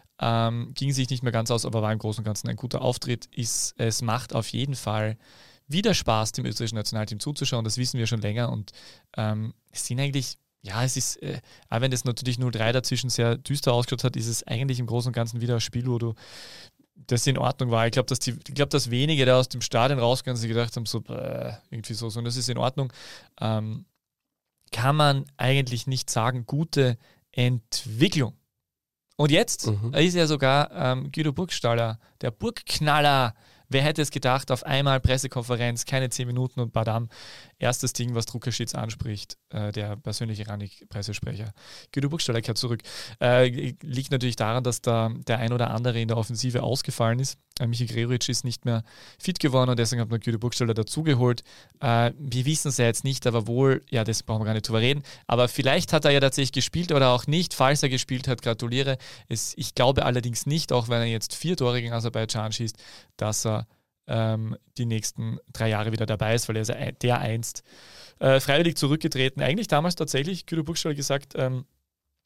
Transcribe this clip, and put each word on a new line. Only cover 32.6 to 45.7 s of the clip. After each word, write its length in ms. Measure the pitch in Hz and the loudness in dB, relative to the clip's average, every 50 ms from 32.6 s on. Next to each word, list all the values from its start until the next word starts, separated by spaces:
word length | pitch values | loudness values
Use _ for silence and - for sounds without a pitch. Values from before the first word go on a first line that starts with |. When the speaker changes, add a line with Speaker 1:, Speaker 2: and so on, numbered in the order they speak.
| - - - - 156 151 143 151 147 143 139 135 127 113 - _ _ _ _ _ _ - | -6 -6 -4 0 2 2 4 4 6 6 6 4 4 2 -2 _ _ _ _ _ _ 0
Speaker 1:
wer 140 | 131 135 135 | 2 2 2
hätte 180 | 151 151 156 | 2 2 0
es 100 | 147 - | 0 -2
gedacht, 400 | - 139 - 127 127 135 - - | -2 0 0 2 2 2 0 0
auf 120 | 131 - - | -2 -2 -2
einmal 360 | - 135 135 143 139 135 131 | 0 0 2 2 4 2 4
Pressekonferenz, 840 | - - 127 131 139 131 - 127 117 123 123 113 120 120 120 117 - | 4 2 2 2 0 -2 -4 -4 -2 -2 -2 0 0 0 -2 -2 -4
keine 240 | - 139 131 131 123 | -2 -2 0 0 0
zehn 180 | - - 127 120 | -2 -4 -4 -2
Minuten 320 | 120 127 127 127 - 127 | -2 -2 -2 -2 -2 -4
und 140 | 120 113 - | -4 -2 0
badam, 360 | 113 110 113 110 117 120 113 - - - - - - - - _ - | 0 0 0 0 -2 -2 -6 -10 -16 -20 -20 -20 -20 -20 -20 _ -2
erstes 320 | 120 120 123 - - 120 | -2 0 0 0 -2 -4
Ding, 220 | - - 120 123 120 | -2 -2 -4 -2 -2
was 140 | 113 110 - | -2 -4 -4
Druckerschitz 480 | - 117 - 120 107 - 117 - - | -6 -8 -6 -4 -4 -4 -4 -4 -4
anspricht, 640 | 123 110 110 110 - - 120 107 104 - - - _ _ _ | -6 -6 -6 -6 -6 -6 -6 -6 -8 -8 -12 -18 _ _ _
äh, 220 | - 107 104 104 | -6 -6 -4 -4
der 240 | 104 110 104 104 104 104 | -4 -4 -6 -6 -6 -8
persönliche 500 | - 107 104 - 120 110 107 104 107 107 | -8 -6 -6 -4 -4 -4 -4 -6 -6 -8
Rangnick-Pressesprecher. 1040 | 104 104 101 98 - - - - - 104 101 104 101 - - 120 107 101 113 104 - _ - - - - - _ | -8 -8 -8 -10 -12 -16 -20 -12 -10 -8 -8 -6 -8 -8 -6 -8 -6 -6 -8 -10 -12 _ -20 -20 -20 -20 -14 _
Guido 160 | - 139 139 143 | -4 -2 -2 -2
Burgstaller 340 | 160 165 - - 117 117 | -2 -2 -2 0 0 0
kehrt 180 | 113 - 110 - | 0 -2 -2 -2
zurück. 240 | - 117 120 110 - - - - - - - - | -2 -2 -4 -4 -6 -10 -14 -14 -14 -12 -6 0
Äh, 540 | 123 123 123 123 127 127 120 131 123 123 - - | 2 6 6 6 6 6 4 0 -4 -6 -6 -8
liegt 300 | - 156 123 131 135 - | -8 -6 -4 -4 -2 0
natürlich 240 | 143 123 123 123 113 | 0 0 0 0 0
daran, 280 | - 110 107 113 127 123 | 0 0 0 0 0 0
dass 180 | 123 117 - | 0 -2 -2
da 280 | - 123 117 113 113 113 120 131 - - | 0 2 2 2 2 0 -2 -4 -2 -2
der 120 | 117 113 | 0 0
ein 120 | 117 117 | 0 0
oder 200 | 123 120 120 117 | 0 0 0 0